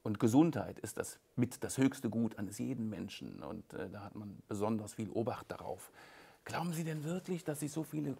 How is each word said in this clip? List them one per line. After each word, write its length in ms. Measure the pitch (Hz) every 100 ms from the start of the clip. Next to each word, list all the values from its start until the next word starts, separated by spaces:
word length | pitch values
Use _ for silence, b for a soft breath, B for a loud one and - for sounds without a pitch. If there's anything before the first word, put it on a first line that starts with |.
Und 160 | 110 104
Gesundheit 600 | 120 123 170 113 90 -
ist 180 | - -
das 220 | - - _ -
mit 280 | 110 -
das 140 | 101 -
höchste 320 | 135 135 117
Gut 300 | 110 113 -
eines 180 | 98 107
jeden 320 | 123 131 110
Menschen. 540 | 107 101 - 64 50
Und, 280 | 71 90 - -
äh, 120 | 101
da 160 | 101
hat 120 | 101 -
man 240 | 104 95 -
besonders 480 | 104 107 110 107 -
viel 160 | 107
Obacht 400 | - 117 104 -
darauf. 400 | - 85 - - B B B B B
Glauben 300 | - 120 175
Sie 100 | 165
denn 200 | 160 156
wirklich, 400 | 147 180 180 180
dass 160 | - 147
sich 120 | 151
so 120 | 160
viele 320 | 151 151 143 127